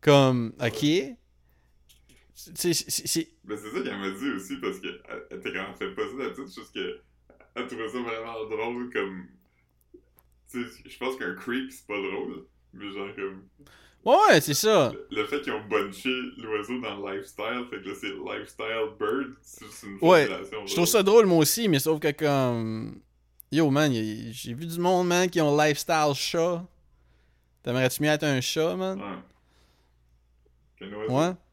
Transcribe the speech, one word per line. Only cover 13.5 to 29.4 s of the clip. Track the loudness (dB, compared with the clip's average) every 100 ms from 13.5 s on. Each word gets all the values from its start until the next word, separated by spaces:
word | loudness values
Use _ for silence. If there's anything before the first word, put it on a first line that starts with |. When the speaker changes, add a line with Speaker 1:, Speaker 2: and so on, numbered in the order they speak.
| _ -20 -20 -20 _
Speaker 1:
Ouais, | 4 6 8
ouais, | 6
c'est | 4
ça. | 0 4 6 4 0 -8
Speaker 2:
le, | -4
le | -2
fait | -2
qu'ils | -4
ont | -6 0
bunché | 0 0 -4 -4 -2 -4 -10
l'oiseau | -6 -4 -4 -6
dans | -6 -8
le | -8 -8
lifestyle, | -10 -8 -4 -4 -6
fait | -10
que | -10
là, | -8
c'est | -8
lifestyle | -8 -8 -8 -10 -10 -6 -2 -4 -2
bird, | -2 -2 -4 -10
c'est | -20 -20 -20
juste | -18
une | -16 2
Speaker 1:
Ouais, | 8 8 6
Speaker 2:
formulation | -2 -8 -10
Speaker 1:
je | -4
trouve | 0
Speaker 2:
drôle. | 4
Speaker 1:
ça | 6
drôle, | 8 8 8
moi | 6
aussi, | 6 4 2
mais | 2
sauf | 2 0
que, | 0
comme... | 0 2 4 2 0 -2 -6 -8 -12 _ _ _ _ _
Yo, | 2 4
man, | 4 2
y | 2 -2 -6 -10
a, |
j'ai | -12 -10
vu | -10 -8
du | -2
monde, | 2 2 4
man, | 2 2
qui | 2
ont | 4 4
lifestyle | 4 2 0 2 2
chat. | 0 -2 0 0 -2 -6 _ _ _ _ _ _ _ _ _
T'aimerais-tu | -4 2 2 2
mieux | 0
être | 2
un | 2 0
chat, | 0 0 0 -2
man ? | -4 -6
Speaker 2:
Ouais. | -10 -12 -16 _